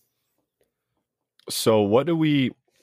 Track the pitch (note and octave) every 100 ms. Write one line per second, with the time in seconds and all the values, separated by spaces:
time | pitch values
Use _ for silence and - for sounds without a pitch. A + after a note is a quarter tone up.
0 | _ _ _ _ _ _ _ _ _ _
1 | _ _ _ _ - - - A2 G2+ A#2
2 | C#3+ E3 D#3 C#3+ B2 - _ _